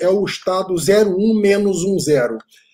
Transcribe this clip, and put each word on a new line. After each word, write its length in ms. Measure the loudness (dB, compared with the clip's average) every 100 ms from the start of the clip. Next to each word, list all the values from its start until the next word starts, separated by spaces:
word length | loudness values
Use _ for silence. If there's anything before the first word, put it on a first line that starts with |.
é 80 | 0
o 160 | 0
estado 540 | -2 -6 -4 -4 -2 -2
zero 360 | 2 2 2 0
um 160 | 0
menos 500 | 2 2 2 0 -2
um 140 | -2 -2
zero. 400 | 0 0 0 -4 -14 _ _